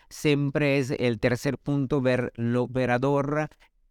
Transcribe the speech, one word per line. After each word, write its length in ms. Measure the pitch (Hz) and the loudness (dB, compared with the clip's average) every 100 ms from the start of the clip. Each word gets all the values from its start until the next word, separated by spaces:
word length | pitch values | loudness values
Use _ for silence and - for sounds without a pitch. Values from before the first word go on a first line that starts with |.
| _ | _
siempre 680 | - 156 143 143 151 143 139 | -2 0 2 2 0 2 2
es 100 | 120 | 0
el 300 | 120 123 110 | 0 0 2
tercer 400 | 127 120 139 123 | 0 0 -2 -4
punto, 420 | - 143 127 147 | -2 -2 0 0
ver 320 | 127 123 120 - | 2 0 -2 -4
el 200 | 117 123 | -2 0
operador 920 | 120 123 123 123 135 143 139 151 151 _ _ _ _ | 0 -2 0 2 2 0 0 -2 -4 _ _ _ _